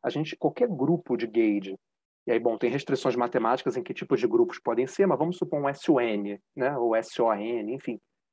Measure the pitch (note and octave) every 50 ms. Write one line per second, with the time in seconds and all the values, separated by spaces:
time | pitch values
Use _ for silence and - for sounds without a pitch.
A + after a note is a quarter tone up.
0 | - B2+ - C#3+ D#3 - - _ - D#3 - - B3 B3 F#3+ C3 C3+ D3 F3 E3+
1 | - - B2+ G#2 A2+ A2+ G#2+ A#2 A2+ G#2+ G#2 G2+ F#2+ G2 F#2+ - _ _ _ _
2 | _ _ _ _ _ - A#2+ A2+ A#2 A#2+ A2+ G#2+ - A#2 A#2+ C#3+ - - C#3 B2+
3 | - C3+ A#2+ B2 A#2+ A#2+ A#2+ B2 A2+ A2+ B2 C3 - - A2+ B2+ - - - -
4 | - - C#3 A2+ A#2 A2+ G#2+ A#2 A#2+ A#2 - - _ B2 A#2 A2+ C3 B2+ - -
5 | G3 F#3+ D3 B2+ D3+ E3+ F3+ - - - - D3 C#3+ C#3 C#3 - - - D#3 B2+
6 | A#2+ A#2 G#2+ G#2 G2+ G2+ G2+ - _ _ _ - B2 C3+ D3 C3 A#2+ A#2 A2+ A2+
7 | A2+ - - - A#2+ A2+ A2 G2 G#2 A2+ A#2+ A#2 G#2+ G#2 B2 C#3 - - A#2 G2+
8 | _ _ _ _ _ _